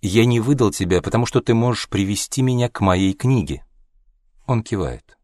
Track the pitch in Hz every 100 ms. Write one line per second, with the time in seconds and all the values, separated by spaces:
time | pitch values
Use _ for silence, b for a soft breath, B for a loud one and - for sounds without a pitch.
0 | 101 101 117 120 113 143 113 - 90 90
1 | - 113 120 127 - 113 120 117 - 98
2 | 98 101 - - 127 123 120 - 98 92
3 | 95 95 123 131 76 65 - _ _ _
4 | _ _ _ _ - 120 110 104 78 60
5 | _ _